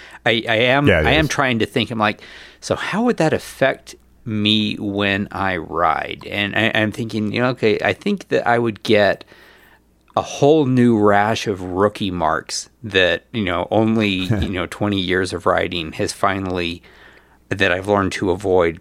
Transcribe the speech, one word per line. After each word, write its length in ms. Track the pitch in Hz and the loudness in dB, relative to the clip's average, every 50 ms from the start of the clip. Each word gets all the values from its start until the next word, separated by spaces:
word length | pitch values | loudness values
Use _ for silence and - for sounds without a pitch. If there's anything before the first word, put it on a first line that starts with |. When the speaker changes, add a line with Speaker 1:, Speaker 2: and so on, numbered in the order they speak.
| - - - - - | -20 -20 -12 -4 -2
Speaker 1:
I, 200 | 120 117 117 113 - | 0 0 0 0 0
I 80 | 113 | 0
am, 300 | 110 120 127 127 139 147 | 2 4 4 4 4 4
Speaker 2:
Yeah, 140 | 123 95 82 | 4 4 4
it 60 | 80 | 4
Speaker 1:
I 40 | 113 131 | 2 2
am 120 | 151 156 | 2 2
Speaker 2:
is. 60 | 139 | 0
Speaker 1:
trying 280 | - - 143 127 123 113 | 0 0 0 0 0 0
to 80 | 107 | -2
think, 240 | - - 135 113 101 | -2 -2 -2 -4 -2
I'm 80 | 120 110 | -2 -2
like, 240 | 107 107 104 - - - - - - - - - | 0 0 -2 -4 -10 -20 -20 -20 -20 -20 -20 -12
"So 160 | - - - | -6 -4 -4
how 260 | - - - - 196 240 | -4 -4 -4 -2 -2 0
would 140 | 247 233 | 0 0
that 160 | - 170 156 156 | 0 0 0 0
affect 640 | 147 - - - - - 131 - - - - - - _ _ _ _ - | -2 -4 -6 -4 -2 -2 -2 -2 -4 -10 -20 -20 -20 _ _ _ _ -10
me 500 | 120 107 107 104 104 107 107 107 104 104 | -6 -4 0 2 2 2 2 0 -2 -4
when 520 | - 107 104 98 101 101 98 98 98 104 - - | -6 -6 -4 -2 -2 0 0 0 0 -2 -4 -4
I 240 | 92 98 95 92 | -4 -4 -2 -2
ride?" 680 | 85 78 80 80 82 85 82 78 - - - - - - - | -4 -6 -6 -2 0 2 2 2 0 -2 -6 -10 -12 -12 -8
And 260 | 98 101 104 101 - | -4 -4 -4 -2 0
I, 140 | - 107 113 - | 0 0 0 0
I'm 180 | 110 107 107 101 | 0 0 0 -2
thinking, 400 | - 120 110 - 113 107 104 107 | -4 -8 -6 -4 -4 -4 -2 -2
you 80 | 113 | -2
know, 100 | 123 123 | -2 -2
okay, 280 | 131 - - 110 104 - - | -2 0 0 0 2 2 0
I 80 | - - | -2 -2
think 360 | - - 202 202 190 - - | -2 -2 -4 -4 -4 -4 -4
that 180 | 131 - - | -2 -2 0
I 120 | - 120 120 | 2 0 2
would 240 | 120 117 107 95 - | 0 -2 -4 -4 -2
get 400 | - 110 104 104 95 85 - - _ - - - - - _ _ _ _ _ _ _ _ _ _ _ - | 2 4 4 4 4 2 0 -6 _ -20 -20 -20 -20 -20 _ _ _ _ _ _ _ _ _ _ _ -4
a 60 | - 95 | -4 -4
whole 420 | - - - - 143 156 160 147 | -4 -2 2 4 4 4 4 4
new 320 | 127 131 127 120 123 117 107 | 2 4 4 4 4 4 4
rash 480 | 104 104 101 101 104 107 113 - - | 4 4 4 4 4 2 0 -2 -2
of 140 | 120 101 90 | -4 -6 -6
rookie 500 | 92 92 90 90 101 104 101 - 113 95 | -6 -4 0 2 2 2 2 -2 -6 -4
marks 600 | 90 90 82 80 80 69 - - - - - - _ _ - | -4 -2 0 0 0 -2 -4 -6 -10 -10 -10 -12 _ _ -8
that, 420 | 110 92 95 92 87 85 85 _ _ - | -2 2 4 4 4 2 0 _ _ -6
you 120 | 117 104 | -4 -2
know, 240 | 90 90 85 90 - | -2 -2 -2 -2 0
only, 380 | - 107 113 110 110 113 110 101 | 2 2 2 2 2 2 0 0
Speaker 2:
<laughs> 320 | 95 90 90 90 113 101 | 0 -2 -2 -2 -2 -2
Speaker 1:
you 80 | 95 90 | -2 -2
know, 180 | 98 90 87 | -4 -4 -6
twenty 340 | 78 - - 104 104 101 98 | -6 -6 -4 -4 -2 -2 -2
years 320 | 92 87 90 92 95 90 95 | -2 0 0 0 0 -2 -4
of 140 | 90 - | -2 0
riding 460 | 98 90 87 90 92 90 87 80 80 - | 0 2 2 0 -2 -4 -6 -8 -8 -6
has 200 | - 104 90 - | -6 -6 -6 -4
finally, 680 | - - 101 95 98 98 95 90 90 87 85 85 87 - - - - - - - - _ _ _ _ _ - | -2 -2 0 0 0 -4 -4 -4 -4 -4 -4 -6 -10 -14 -20 -20 -20 -20 -20 -20 -20 _ _ _ _ _ -8
that 200 | 101 98 95 95 | -4 0 0 0
I've 180 | 85 92 95 104 | 0 0 0 2
learned 240 | 104 101 95 92 - | 2 2 2 0 -2
to 180 | - - 95 | -2 -2 -2
avoid 500 | 87 90 101 98 92 92 87 85 82 85 | -2 -2 0 2 2 4 2 2 0 -6